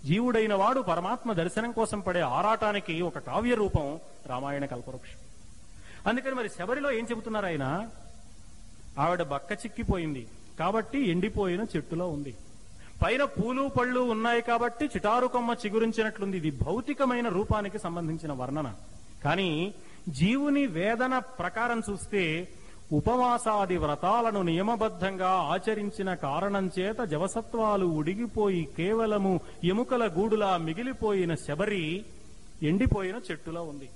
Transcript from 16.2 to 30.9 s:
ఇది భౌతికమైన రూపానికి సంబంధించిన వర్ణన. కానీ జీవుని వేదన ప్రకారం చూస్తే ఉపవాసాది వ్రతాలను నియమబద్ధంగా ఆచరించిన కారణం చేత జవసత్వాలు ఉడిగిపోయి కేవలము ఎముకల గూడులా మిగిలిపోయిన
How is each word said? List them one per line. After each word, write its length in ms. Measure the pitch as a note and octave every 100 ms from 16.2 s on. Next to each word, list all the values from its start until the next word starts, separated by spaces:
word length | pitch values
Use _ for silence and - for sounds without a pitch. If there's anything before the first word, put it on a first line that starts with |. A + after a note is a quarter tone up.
| G3 F#3
ఇది 140 | D#3
భౌతికమైన 760 | C3+ - G#3 B3+ C#4+ C4+ B3 A#3+
రూపానికి 520 | F3+ G#3 G#3+ G3+ G3+
సంబంధించిన 520 | F3+ E3+ E3 E3 D#3+
వర్ణన. 420 | C3+ B2+ D3 C3+ G2+ - - - -
కానీ 500 | C#3 F3 F#3+ D3+ F#3+ - - - -
జీవుని 580 | C3 F3+ C4+ D4 C#4+ C4+
వేదన 500 | D#3+ G3 A3+ B3+ B3+
ప్రకారం 640 | - - F3+ A3 A#3+ A#3 G#3+
చూస్తే 560 | G3 - G3+ E3+ D#3+ F3+ - - - -
ఉపవాసాది 840 | D#3 G3+ B3 B3 A#3+ A3+ G#3 F#3+ F3+
వ్రతాలను 640 | D3+ C#3+ F3 A3+ A#3 G3+
నియమబద్ధంగా 880 | F3 E3 G#3 A#3 A3 F3+ F#3+ F#3+ F#3
ఆచరించిన 840 | F#3 D3 F3+ A3 G#3+ G3+ - F#3+
కారణం 580 | F3 C#3+ D3 G3 G3+ F#3+ F#3
చేత 240 | F#3+ A3
జవసత్వాలు 840 | F#3+ D3+ F#3+ A3+ A3 A3+ A3 G3+ F3+
ఉడిగిపోయి 840 | D#3 D3+ G3 A#3 A3 G#3 F3+ D#3 -
కేవలము 640 | F3+ A3+ A3+ G#3 F#3+ F3+ - -
ఎముకల 440 | F3 G3+ B3+ B3+ A3
గూడులా 500 | E3 G#3+ G#3+ G3 F3+
మిగిలిపోయిన 800 | D#3+ D#3+ B3